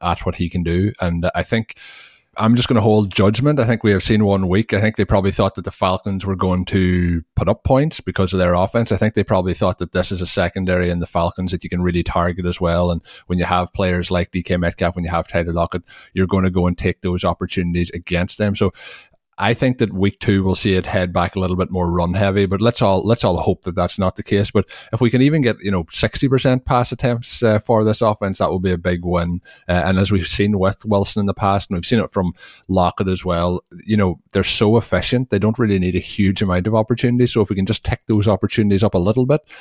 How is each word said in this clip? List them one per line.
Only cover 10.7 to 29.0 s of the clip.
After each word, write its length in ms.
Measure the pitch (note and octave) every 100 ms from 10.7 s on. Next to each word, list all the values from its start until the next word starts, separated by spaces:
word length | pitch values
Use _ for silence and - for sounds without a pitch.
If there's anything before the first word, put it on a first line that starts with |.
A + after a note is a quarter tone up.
| F2+ F2+
in 80 | F2
the 80 | E2+
Falcons 420 | E2+ E2+ - F2+
that 120 | F2+
you 60 | -
can 100 | F2+
really 220 | F2+ F2
target 420 | - F2+ F2 F2 F2
as 160 | -
well. 300 | F2 F2 F2
And 100 | E2+ - - -
when 140 | F2+
you 60 | E2+
have 280 | F2+ F2+
players 380 | - F#2 F2+ F2
like 180 | F2+ F2
D 140 | F2+
K 120 | - F2+
Metcalf, 400 | F2 - F2 F2
when 80 |
you 60 | E2+
have 180 | E2+ -
Tyler 240 | E2+ E2+
Lockett, 300 | E2+ E2+ F2 - - -
you're 140 | F#2 F#2
gonna 240 | G2 F#2
go 160 | F2+ F2+
and 100 | F2
take 240 | F#2 -
those 220 | F2+ F2+
opportunities 640 | F2+ - F#2 F#2+ F2 F2 F2
against 480 | F2 - F2 F#2 -
them. 180 | G#2 G2+
So 160 | G2 - - - - _ _ -
I 140 | G2+
think 240 | A#2+ C3 B2
that 160 | G#2+
week 240 | F#2 G2 -
two 260 | - G2
we'll 120 | F#2+ F2+
see 180 | G#2+
it 140 | F#2 -
head 260 | F#2+ F2+
back 220 | F2+ F2 F#2+
a 40 |
little 160 | F#2 F2+
bit 140 | F2+
more 220 | F2+ F2
run 240 | F2 F2 F#2
heavy, 320 | G2 G2 F#2+
but 120 | G2
let's 220 | A2+ -
all, 240 | G#2+ F#2 G2+
let's 180 | A#2
all 140 | G#2 E2
hope 240 | G2+ F2 F#2
that 100 | F2+
that's 240 | F2 -
not 160 | F#2 -
the 80 |
case. 260 | - G2+ -
But 180 | G#2+ - - -
if 80 | A2+
we 120 | A#2+
can 100 | B2+
even 220 | C#3 D#3
get, 140 | A#2+ -
you 80 | G2+
know, 160 | F#2 E2
sixty 360 | - A2 - C#3
percent 380 | C3 C3 B2+ -
pass 260 | B2 A#2+
attempts, 520 | B2 B2+ A#2 - -
uh, 160 | A2+ G#2+
for 240 | - A2
this 180 | A2 G#2+
offense, 380 | A2 G#2+ G2 F#2+
that 100 | E2+
will 100 | F#2
be 120 | F#2
a 80 | F2
big 260 | F2+ F2+